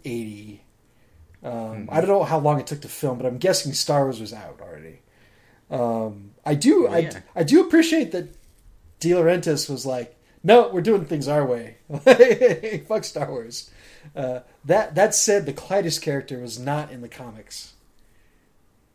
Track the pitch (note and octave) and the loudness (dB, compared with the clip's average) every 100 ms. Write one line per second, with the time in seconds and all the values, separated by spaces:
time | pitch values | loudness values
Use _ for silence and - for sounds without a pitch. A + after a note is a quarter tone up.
0 | C3+ A#2 A2 G#2 G#2+ G#2 _ _ _ _ | -10 -8 -8 -14 -18 -20 _ _ _ _
1 | _ _ _ _ B2+ A#2 A2 A2 G2 D3+ | _ _ _ _ -12 -10 -10 -12 -4 -2
2 | F#3 G3 C#3+ D#3 D3 D3 - D3 - - | 2 2 2 0 2 0 -4 -12 -12 -6
3 | C#3+ B2 B2+ B2 F#3 F#3 C#3+ C3+ - D3 | -6 -4 -4 -2 0 0 -2 -4 0 0
4 | C3+ A2+ G#2 G#2+ G2+ - G2+ D2+ D#2+ - | 0 -4 -12 -16 -18 -18 -20 -18 -20 -20
5 | _ _ _ _ _ _ - C3 A#2 A2+ | _ _ _ _ _ _ -10 -4 -2 -2
6 | A2 G2+ G2+ _ D3 D3 A#3+ G4+ - E3+ | -6 -10 -20 _ -4 2 4 4 4 0
7 | D#3+ - - - D#3 D4+ - D#4+ D#4+ E4 | -2 -6 -8 -4 4 4 6 4 4 0
8 | C4 F3+ - - _ _ _ - - - | -2 -6 -10 -16 _ _ _ -20 -20 -4
9 | E3 F3+ E3 F3 E3 D3 - C3 C3+ B2+ | 0 4 4 2 0 -2 -4 -8 -6 -6
10 | A#2 _ _ _ E3 A#3+ A3 F#3 E3+ G3+ | -8 _ _ _ 6 8 6 2 2 0
11 | D3+ D#3 C3 D3 C3+ A#2+ A2 - - C#3+ | 0 -4 0 0 0 -2 -6 -18 -14 2
12 | C4 A#3+ B3+ G#3+ B3 D#3+ A3 F#3 - G#3+ | 6 8 8 6 2 2 -6 -8 -6 -6
13 | - D#3 C#3+ C3+ A2+ - - - - - | -6 -8 -8 -8 -12 -16 -18 -20 -20 -20
14 | D#3 - C3 B2+ - _ C#3+ G3 G#3 D#3 | -16 -10 -8 -8 -14 _ 0 0 2 2
15 | G#3+ - - G3+ C#3+ - - G3 E3+ D3 | 2 2 2 2 0 -8 -4 -2 0 -4
16 | - C#3 - B2+ A#2+ A2+ B2+ D3 C#3+ C3 | -4 -6 -6 -12 -12 -10 -6 -6 -8 -14
17 | A#2 - B2 A2 - - - _ _ _ | -16 -16 -18 -20 -20 -20 -20 _ _ _
18 | _ _ _ _ _ _ _ _ _ | _ _ _ _ _ _ _ _ _